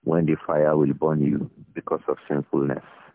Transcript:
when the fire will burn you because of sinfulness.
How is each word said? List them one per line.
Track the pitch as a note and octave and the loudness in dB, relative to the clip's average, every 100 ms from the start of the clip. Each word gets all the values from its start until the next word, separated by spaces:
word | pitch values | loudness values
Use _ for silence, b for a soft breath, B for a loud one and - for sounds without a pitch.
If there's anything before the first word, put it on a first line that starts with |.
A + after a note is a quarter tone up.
when | - E2+ D#2 | 0 0 2
the | D#2 - | 0 0
fire | D#2 D2+ D#2 | 0 2 4
will | D2 | 2
burn | C2+ D#2+ D#2 | 2 0 2
you | C#2+ C#2+ - - - | 0 0 -4 -12 -16
because | - - D#2 - | -14 -6 -6 -4
of | C2+ - | -6 -4
sinfulness. | D2 C#2+ C#2+ C#2 C2+ - - - | -4 -2 -2 0 -4 -8 -20 -20